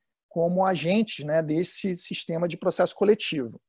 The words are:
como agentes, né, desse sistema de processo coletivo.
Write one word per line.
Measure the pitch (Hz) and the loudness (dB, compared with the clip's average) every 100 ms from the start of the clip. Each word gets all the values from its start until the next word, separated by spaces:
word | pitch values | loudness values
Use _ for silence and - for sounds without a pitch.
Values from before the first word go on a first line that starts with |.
| _ _ _ | _ _ _
como | 170 170 185 190 | -2 0 2 2
agentes, | 170 156 208 220 - 147 | 2 2 2 0 -4 -2
né, | 160 | 0
desse | 156 156 180 - 196 175 | 0 0 -2 -4 -4 -4
sistema | - - - 165 170 | -6 -8 -6 -2 -2
de | 165 | -2
processo | 185 - 180 - | -2 2 0 2
coletivo. | 202 220 - 156 117 - | 4 4 2 -2 -4 -10